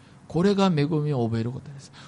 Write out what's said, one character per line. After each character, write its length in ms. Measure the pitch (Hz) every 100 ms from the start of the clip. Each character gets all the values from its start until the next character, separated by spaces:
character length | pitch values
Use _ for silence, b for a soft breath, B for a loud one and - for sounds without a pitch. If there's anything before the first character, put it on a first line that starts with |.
| b b -
こ 160 | 151
れ 120 | 190 196
が 100 | 196
恵 220 | 156 143
み 260 | 160 147
を 100 | 139
覚 160 | 113 113
え 40 |
る 80 | 113
こ 100 | 131
と 100 | -
で 80 | -
す。 140 | - -